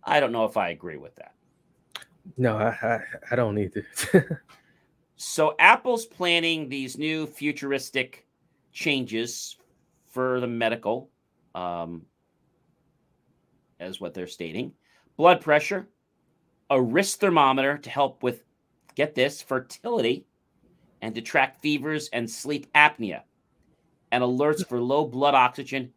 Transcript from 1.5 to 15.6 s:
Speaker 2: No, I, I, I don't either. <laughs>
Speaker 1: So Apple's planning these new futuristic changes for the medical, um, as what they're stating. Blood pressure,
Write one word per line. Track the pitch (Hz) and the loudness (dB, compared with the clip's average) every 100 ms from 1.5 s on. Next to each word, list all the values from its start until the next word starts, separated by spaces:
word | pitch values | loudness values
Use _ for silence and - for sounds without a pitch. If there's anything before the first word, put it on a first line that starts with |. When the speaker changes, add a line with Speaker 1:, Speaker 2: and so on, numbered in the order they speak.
| _ _ _ _ - - _ 196 - | _ _ _ _ -20 -20 _ -20 -2
Speaker 2:
No, | 127 107 | 0 2
I, | 110 110 | 0 0
I, | 113 117 - - - | -2 -2 -4 -14 -4
I | 120 | -2
don't | 117 104 | 0 0
either. | 98 104 - - - | -4 -6 -10 -10 4
<laughs> | 190 - 160 _ - _ _ _ _ _ _ | 4 4 -8 _ -20 _ _ _ _ _ _
Speaker 1:
So | - - 156 151 | -10 0 0 6
Apple's | 170 233 254 233 | 8 8 4 -2
planning | 226 - 180 170 165 165 143 | -4 -4 0 2 2 -2 -4
these | 139 131 131 | -6 -8 -6
new | 151 156 156 | -4 -4 -6
futuristic | - 143 147 139 139 131 139 123 - _ _ _ _ _ | -6 -6 -4 -4 -4 -4 -4 -4 -8 _ _ _ _ _
changes | - - 139 113 110 120 - - - _ _ _ _ | -8 -2 -2 -2 -4 -6 -8 -14 -18 _ _ _ _
for | _ 123 127 127 | _ -4 -2 -2
the | 123 | -2
medical, | 117 113 117 101 120 - _ _ _ _ | -2 -2 0 -4 -4 -6 _ _ _ _
um, | 87 90 85 82 85 - _ _ _ _ _ _ _ _ _ _ _ _ _ _ _ _ _ | -10 -6 -6 -8 -10 -16 _ _ _ _ _ _ _ _ _ _ _ _ _ _ _ _ _
as | 90 92 | -14 -10
what | 92 | -10
they're | 92 90 | -8 -10
stating. | - 85 85 135 - _ _ _ - | -8 -8 -6 -8 -10 _ _ _ 4
Blood | 160 175 | 6 6
pressure, | 160 151 | 4 2